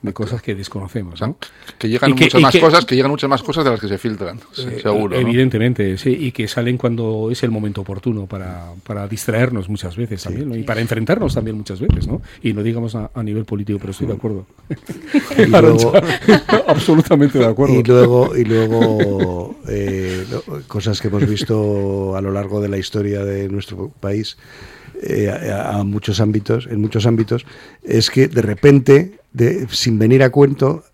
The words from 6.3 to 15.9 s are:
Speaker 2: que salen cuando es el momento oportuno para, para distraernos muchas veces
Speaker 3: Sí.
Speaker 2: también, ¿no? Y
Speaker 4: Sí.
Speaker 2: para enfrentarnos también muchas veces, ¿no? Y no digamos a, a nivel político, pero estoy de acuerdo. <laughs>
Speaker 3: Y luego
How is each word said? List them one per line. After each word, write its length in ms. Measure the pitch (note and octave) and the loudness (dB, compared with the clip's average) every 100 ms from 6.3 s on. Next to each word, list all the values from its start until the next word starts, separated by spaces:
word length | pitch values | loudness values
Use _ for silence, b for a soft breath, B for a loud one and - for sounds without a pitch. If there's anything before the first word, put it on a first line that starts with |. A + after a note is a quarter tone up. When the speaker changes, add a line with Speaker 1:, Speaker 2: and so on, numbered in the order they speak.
Speaker 2:
que 160 | - G#2+ | -6 -6
salen 300 | - A#2+ B2 | -4 -2 -2
cuando 520 | B2 A#2 A2+ A2 A2 | -2 -2 -4 -4 -4
es 120 | B2 | -2
el 80 | A#2+ | -2
momento 300 | A2 G#2+ G2+ | -2 -4 -6
oportuno 440 | F#2+ G2 B2 G#2+ F#2+ | -8 -6 -4 -6 -6
para, 460 | G2 F#2 F2+ E2+ F2 | -10 -10 -12 -16 -20
para 240 | - G#2 G2+ | -12 -10 -8
distraernos 600 | A2 - A2 B2 A#2+ F#2 | -8 -4 0 0 -2 -6
muchas 260 | G#2 F2+ E2+ | -8 -8 -8
veces 260 | A#2 G2 | -8 -8
Speaker 3:
Sí. 80 | F2 | -8
Speaker 2:
también, 200 | G2 C#3+ | -8 -6
¿no? 60 | A2+ | -8
Y 40 | |
Speaker 4:
Sí. 20 | A2 | -6
Speaker 2:
para 160 | A2 | -4
enfrentarnos 540 | A#2 A2 A2 G3 F3+ - | -2 -4 -2 -2 0 -2
también 200 | A2 G#2+ | -4 -8
muchas 240 | G#2 F#2+ | -8 -8
veces, 280 | D#3+ - - | -2 -2 -2
¿no? 140 | A#2+ B B | -6 B B
Y 100 | A#2+ | -4
no 100 | G#2 | -2
digamos 320 | G#2+ A#2 A#2 A2 | -4 -4 -6 -8
a, 160 | G#2+ | -10
a 80 | - | -8
nivel 220 | G#2+ G#2+ G#2+ | -6 -6 -6
político, 320 | G2+ G2+ G2+ | -8 -4 -6
pero 120 | G2 | -6
estoy 160 | F#2+ - | -8 -6
de 60 | |
acuerdo. 340 | G2+ A2+ G2+ F#2 _ - | -6 -6 -8 -12 _ -14
<laughs> 680 | - - - - D4 - C#4 | -14 -12 -16 -2 -2 0 2
Speaker 3:
Y 80 | A3 | 6
luego 500 | F3 - A2+ A#2 | 8 8 6 6